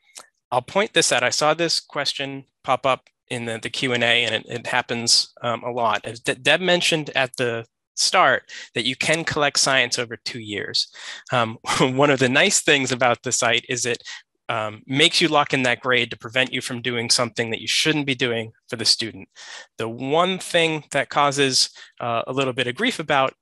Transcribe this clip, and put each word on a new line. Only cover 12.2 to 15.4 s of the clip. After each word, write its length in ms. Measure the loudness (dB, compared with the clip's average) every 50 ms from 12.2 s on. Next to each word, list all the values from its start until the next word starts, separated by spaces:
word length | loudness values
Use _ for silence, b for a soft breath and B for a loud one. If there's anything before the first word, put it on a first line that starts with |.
| 4 4
nice 320 | 4 4 4 4 2 2
things 300 | 4 4 4 4 2 0
about 320 | 0 2 2 2 2 0 -2
the 80 | -4
site 340 | -2 0 2 2 0 0 -2
is 180 | -4 -4 -4 -2
it, 180 | -4 -4 -4 B B B B B _ _ _ _
um, 360 | -8 -6 -6 -6 -6 -8 -12 -10
makes 360 | -4 2 4 4 4 4 2
you 60 | 2
lock 260 | 4 4 2